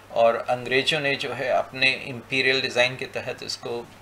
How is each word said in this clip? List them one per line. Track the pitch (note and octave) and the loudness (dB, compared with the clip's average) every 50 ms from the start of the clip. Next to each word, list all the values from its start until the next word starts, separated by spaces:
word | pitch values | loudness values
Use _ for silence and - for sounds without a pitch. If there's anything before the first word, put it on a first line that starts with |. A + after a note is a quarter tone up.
| - - - | -14 -4 2
और | - A#2 A#2 A2+ | 4 6 6 4
अंग्रेज़ों | A2+ - - B2 B2 B2 A#2 B2+ C3+ C3 - E3 D3+ | 4 0 -2 -2 -2 0 2 2 2 2 2 0 0
ने | C#3 C#3 C#3 | 0 0 -2
जो | C3 C#3+ B2 A#2+ | -2 -2 -4 -6
है, | B2 C3+ C3 | -4 -2 0
अपने | G2 F2+ - - - C3 C3 C3 C3 | 2 0 0 -2 -2 0 2 2 2
imperial | - - C3+ B2+ A#2 - - C3+ C3 B2 C3 C3 C3+ B2+ | 0 -4 -8 -10 -10 -8 -4 -2 0 2 2 2 2 0
design | B2 G#2+ A#2+ B2 B2+ C3 | 0 2 2 2 2 0
के | B2+ C3 | -4 -8
तहत | - - A#2 G2+ B2+ B2 - A#2 | -8 -8 -8 -8 -8 -8 -8 -8
इसको | A2 - - - B2+ A#2 A#2+ A#2 - - - | -10 -10 -8 -8 -8 -8 -8 -8 -12 -16 -20